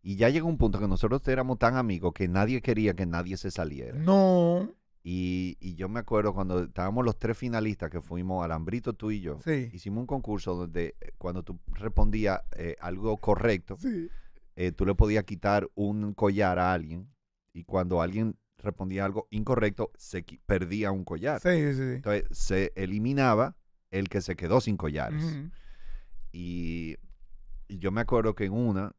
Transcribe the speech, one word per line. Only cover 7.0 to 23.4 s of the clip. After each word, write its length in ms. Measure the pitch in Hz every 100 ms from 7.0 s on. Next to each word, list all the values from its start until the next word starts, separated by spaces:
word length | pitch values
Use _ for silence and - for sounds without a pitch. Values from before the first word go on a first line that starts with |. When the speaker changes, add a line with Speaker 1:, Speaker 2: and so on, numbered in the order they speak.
Speaker 1:
los 140 | 123 104
tres 180 | 113 113
finalistas 540 | 123 117 110 101 80
que 100 | 85
fuimos, 400 | - 87 92 92
Alambrito, 480 | 85 80 80 117 120
tú 160 | 104 107
y 100 | 107
yo, 180 | 85 73
Speaker 2:
Sí. 260 | 160 147 117
Speaker 1:
hicimos 280 | 90 101 104
un 40 | 123
concurso 480 | 139 113 104 98
donde, 400 | 87 87 85 85 -
eh, 120 | - -
cuando 240 | 90 90
tú 160 | 85 87 -
respondías, 720 | - 107 - 107 110 104 95 - -
eh, 200 | 85 -
algo 360 | 85 95 110 107
correcto, 580 | - 98 113 98 - 98
Speaker 2:
Sí. 300 | 240 202 165 - - - - -
Speaker 1:
eh, 160 | 90
tú 120 | 82 95
le 80 |
podías 300 | 95 107 107
quitar 440 | 95 98 101 101 -
un 380 | - 101 107 104
collar 440 | 101 101 98 98 90
a 140 | 90
alguien 380 | 90 78 85 117 _ _ _ _
y 100 | -
cuando 360 | 85 95 90 87
alguien 340 | 85 101 110 - _ _
respondía 460 | 104 - 95 95 98
algo 200 | 101 -
incorrecto, 600 | 107 107 123 107 101 107 -
se 280 | - 92
qui-, 160 | 85 - -
perdía 460 | 95 87 104 104
un 120 | 95
collar. 360 | 85 80 127 147
Speaker 2:
Sí, 80 | 180
sí, 240 | 170 147
sí. 80 | 135 131 127
Speaker 1:
Entonces, 280 | 107 104 -
se 420 | - - 95 98 -
eliminaba 800 | 92 104 117 139 131 110